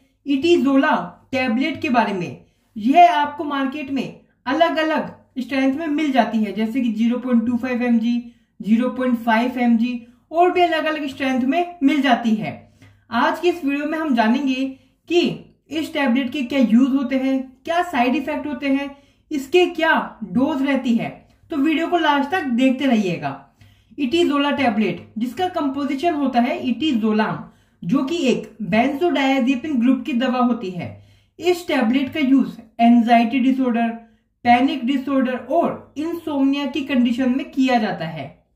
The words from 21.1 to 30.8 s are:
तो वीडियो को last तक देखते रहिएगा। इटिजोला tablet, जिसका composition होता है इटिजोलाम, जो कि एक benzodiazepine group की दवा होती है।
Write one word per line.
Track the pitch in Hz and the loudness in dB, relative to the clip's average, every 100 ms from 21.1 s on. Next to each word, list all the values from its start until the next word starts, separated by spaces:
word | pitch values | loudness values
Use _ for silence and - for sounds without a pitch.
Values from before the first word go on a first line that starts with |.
| - - _ _ | -10 -20 _ _
तो | 302 | -2
वीडियो | 302 311 330 | 0 0 0
को | 349 | 0
last | 311 285 - | 2 0 0
तक | 370 | -2
देखते | 277 233 262 254 277 | -2 2 2 2 0
रहिएगा। | 214 185 151 143 131 - _ - _ _ - | 0 -2 -4 -6 -10 -16 _ -20 _ _ -6
इटिजोला | 254 339 277 285 277 | -2 0 2 0 0
tablet, | 254 247 208 190 170 - 214 | 0 0 0 -2 -4 -10 -8
जिसका | 240 - 359 | -6 -4 -4
composition | 339 277 277 277 294 349 | -2 -4 -4 -4 -2 -2
होता | 294 262 240 | 0 0 0
है | 254 349 | 0 -2
इटिजोलाम, | 254 220 311 226 220 214 202 139 - _ _ _ 170 | -4 -2 -2 0 0 0 -2 -6 -12 _ _ _ -4
जो | 277 | -2
कि | 294 339 | -2 -2
एक | 254 180 - - | 0 -2 -4 -12
benzodiazepine | 180 214 269 294 349 269 269 269 240 262 311 254 | -2 0 0 0 -2 0 0 2 0 0 -2 0
group | 247 - - | 2 0 -2
की | |
दवा | 233 254 247 | -2 0 2
होती | 240 220 190 | 0 0 -6
है। | 170 | -8